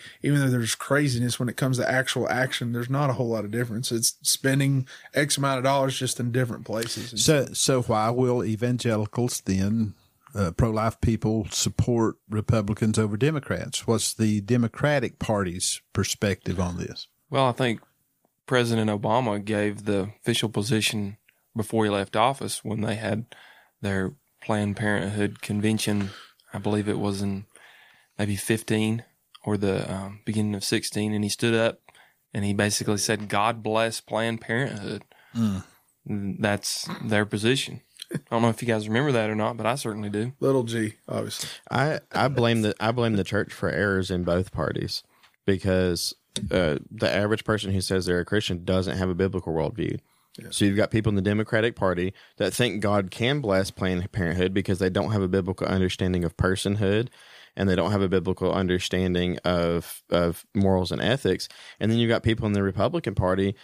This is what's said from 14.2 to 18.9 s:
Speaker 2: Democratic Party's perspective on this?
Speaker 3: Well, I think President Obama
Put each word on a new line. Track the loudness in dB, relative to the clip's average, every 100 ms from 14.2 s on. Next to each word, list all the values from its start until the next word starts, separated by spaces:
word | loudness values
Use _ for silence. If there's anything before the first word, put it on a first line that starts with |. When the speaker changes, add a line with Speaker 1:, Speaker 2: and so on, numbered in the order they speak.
| 2 2
Speaker 2:
Democratic | 2 2 2 0 0 2 -2 -4
Party's | -2 0 -2 -2 -4 -4 -4
perspective | -2 -2 0 0 0 -2 -2
on | -2 -4
this? | -8 -10 -18 _ _
Speaker 3:
Well, | 0 2
I |
think | 2 0 0 -8 _ _ _ _ _ 0
President | 2 4 2
Obama | 2